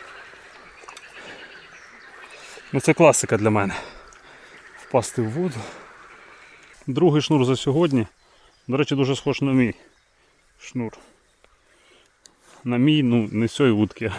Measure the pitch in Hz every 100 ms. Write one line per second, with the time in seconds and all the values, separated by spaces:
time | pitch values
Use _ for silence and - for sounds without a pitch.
0 | - - - - - - - - - -
1 | - - - - - - - - - -
2 | - - - - - - - 139 - 156
3 | 156 - - 110 107 107 98 - - -
4 | - - - - - - - - - 127
5 | 110 - 110 139 180 117 - - - -
6 | - - - - - - - - - 127
7 | 170 147 - 151 127 127 143 139 175 131
8 | 107 _ _ _ _ _ - 131 143 139
9 | 135 131 147 127 139 131 117 - - _
10 | _ _ _ _ _ _ - 131 113 -
11 | - _ _ _ _ _ _ _ _ _
12 | _ _ - _ _ - 123 120 143 151
13 | 127 120 107 107 113 - 135 107 104 -
14 | 110